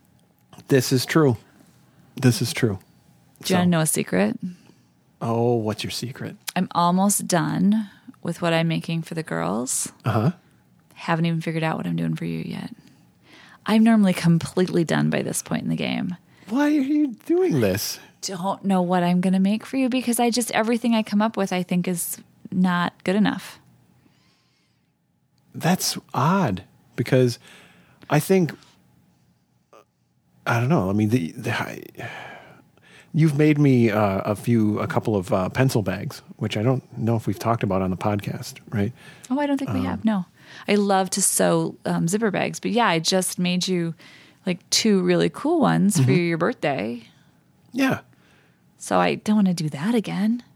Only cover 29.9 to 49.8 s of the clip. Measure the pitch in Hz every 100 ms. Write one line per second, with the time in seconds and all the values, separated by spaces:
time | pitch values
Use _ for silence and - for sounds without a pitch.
29.9 | _ _ _ _ _ - 120 123 160 92
30.9 | 104 107 123 82 - 120 110 - 55 50
31.9 | - 113 - - - - - _ _ _
32.9 | - - 165 160 143 151 147 147 127 117
33.9 | 104 104 95 104 104 - 117 107 104 101
34.9 | - - 107 90 101 92 - 135 127 95
35.9 | 95 117 - - - 110 107 110 131 -
36.9 | 123 113 117 - 98 - 117 104 95 95
37.9 | 92 107 104 - - - - - - 101
38.9 | - - - - 262 285 277 269 - 254
39.9 | - 220 208 175 _ - - - 208 202
40.9 | 190 190 202 185 - 185 170 160 - -
41.9 | 175 165 202 226 180 139 165 185 202 226
42.9 | 165 160 190 180 - 180 180 175 185 170
43.9 | 160 - - - _ - 180 _ - 226
44.9 | 202 180 175 170 - 285 339 98 82 92
45.9 | 185 127 143 170 165 175 254 156 139 208
46.9 | 240 - _ _ _ _ _ _ 240 269
47.9 | - - _ _ _ _ _ _ _ -
48.9 | - 180 - - 214 190 170 156 143